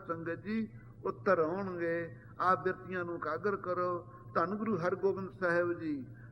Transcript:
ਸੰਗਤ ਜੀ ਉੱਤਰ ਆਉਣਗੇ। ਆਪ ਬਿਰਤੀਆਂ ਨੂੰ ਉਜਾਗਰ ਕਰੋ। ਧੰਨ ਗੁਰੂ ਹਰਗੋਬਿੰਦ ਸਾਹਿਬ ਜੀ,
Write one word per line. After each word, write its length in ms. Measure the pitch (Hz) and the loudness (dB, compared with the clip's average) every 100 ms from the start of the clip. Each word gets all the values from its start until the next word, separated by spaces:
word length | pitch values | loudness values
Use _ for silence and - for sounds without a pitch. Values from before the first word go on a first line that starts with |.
| - | -4
ਸੰਗਤ 280 | 165 165 165 | -6 -4 -6
ਜੀ 320 | 190 220 214 - - - - | -2 -2 -2 -8 -18 -8 -6
ਉੱਤਰ 340 | 185 - 180 | 0 4 6
ਆਉਣਗੇ। 760 | 156 185 196 180 170 170 165 - - - | 6 2 -2 -2 0 0 -2 -8 -12 0
ਆਪ 240 | 175 185 | 4 4
ਬਿਰਤੀਆਂ 420 | 175 185 - 185 175 | 4 -2 -4 -4 -2
ਨੂੰ 100 | 165 | -4
ਉਜਾਗਰ 400 | 151 160 202 202 | -4 -2 0 0
ਕਰੋ। 520 | 180 180 180 175 - - - 196 | 0 0 0 -2 -6 -16 -4 0
ਧੰਨ 200 | 170 208 | 2 0
ਗੁਰੂ 220 | 220 190 | 0 2
ਹਰਗੋਬਿੰਦ 520 | 175 185 190 185 190 - | 2 2 2 2 -4 0
ਸਾਹਿਬ 340 | 180 170 175 | 2 4 4
ਜੀ, 320 | 170 160 147 120 - - | 0 -2 -4 -6 -12 -14